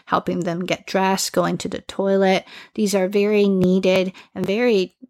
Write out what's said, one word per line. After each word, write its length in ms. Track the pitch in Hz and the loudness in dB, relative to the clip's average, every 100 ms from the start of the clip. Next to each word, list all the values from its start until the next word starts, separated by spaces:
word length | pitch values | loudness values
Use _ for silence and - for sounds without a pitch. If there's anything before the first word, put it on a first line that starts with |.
helping 360 | - 180 180 180 | -4 -2 -2 -4
them 260 | 170 170 175 | -4 -4 -4
get 200 | 165 - | -6 -4
dressed, 460 | 190 190 196 - | -2 0 0 -2
going 240 | - 175 180 | -2 -2 -2
to 120 | 196 | -6
the 120 | - | -10
toilet. 640 | - - 196 196 190 185 - - - | -8 -4 0 2 2 2 -2 -16 -12
These 200 | - 208 | -4 -2
are 140 | 196 185 | 0 0
very 400 | 208 208 208 202 | 0 2 2 2
needed 640 | 190 180 190 185 190 185 - - 196 | 2 2 2 2 2 0 -6 -14 -8
and 100 | 185 | -4
very 480 | 208 247 202 185 _ | 0 2 2 0 _